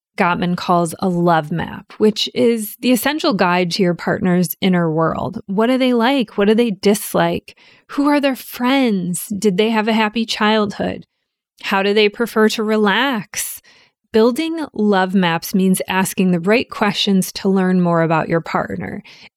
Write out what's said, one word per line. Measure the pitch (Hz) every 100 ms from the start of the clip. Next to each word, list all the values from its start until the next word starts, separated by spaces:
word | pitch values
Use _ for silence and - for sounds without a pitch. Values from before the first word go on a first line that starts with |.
| _ -
Gottman | 180 175 180 175
calls | - 175 175 170
a | 196
love | 175 175 165 151
map, | 165 - - -
which | - 214 214 -
is | - 247 233 208 -
the | 247
essential | 254 277 302 320
guide | 202 180 180 180
to | 170
your | 180
partner's | 170 - 170 185 180 175 -
inner | 190 180 165
world. | 156 160 - - - -
What | 190 226
do | 254
they | 254
like? | 247 226 277 220 -
What | 202
do |
they | 220 240
dislike? | 185 202 202 - 185 170 170 - - - _ _
Who | - 285
are | 294
their | 277 262
friends? | - - 247 277 254 202 175 175 -
Did | 202 214 185
they | 220
have | 226 214
a |
happy | 220 214 220 226
childhood? | - 214 220 208 - 185 - - _ _ _ _ _
How | - 196
do | 196
they | 208 208
prefer | 208 233 - 220
to | -
relax? | 214 214 208 196 269 240 - - - - _ _ _ _ _
Building | 226 226 247 320 330 302
love | - 208 196 185
maps | 190 180 165 -
means | 196 190 185 -
asking | 185 185 - 185
the | 180
right | 165 226 -
questions | - 208 - - 190 180
to | - 196
learn | 190 185 185
more | 175 170
about | 165 165 156
your | 165
partner. | 160 180 - 190 185 202 - - -